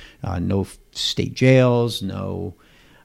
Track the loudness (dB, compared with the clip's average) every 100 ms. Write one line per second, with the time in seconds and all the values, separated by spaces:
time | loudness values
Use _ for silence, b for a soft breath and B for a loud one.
0 | B B -6 -4 -2 -2 -2 -8 _ -8
1 | -6 -4 -4 2 4 6 6 2 0 -2
2 | -6 -6 -6 -8 -8 -12 b b b b